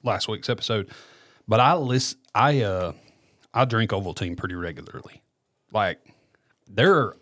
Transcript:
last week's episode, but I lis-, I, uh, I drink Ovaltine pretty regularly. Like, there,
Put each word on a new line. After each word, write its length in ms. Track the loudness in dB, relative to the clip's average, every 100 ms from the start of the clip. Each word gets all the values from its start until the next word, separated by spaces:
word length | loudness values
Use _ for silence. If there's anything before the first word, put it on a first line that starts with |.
last 240 | -4 -2 -4
week's 220 | -6 -4
episode, 400 | -4 -2 -4 -4 -12 -20 -20 _ _ 0
but 120 | 4
I 140 | 4
lis-, 420 | 4 2 0 0 -6 _
I, 280 | 2 4 4
uh, 320 | 0 0 -4 -8 -18 _ _ _ _
I 120 | 0 0
drink 260 | 2 0
Ovaltine 460 | -2 -4 -6 -6 -6
pretty 180 | -8 -6
regularly. 640 | -8 -10 -14 -18 -18 -20 _ _ _ _ _
Like, 280 | -2 -2 -4 _ _ _ _ _ _ _
there, 460 | 2 4 4 0 0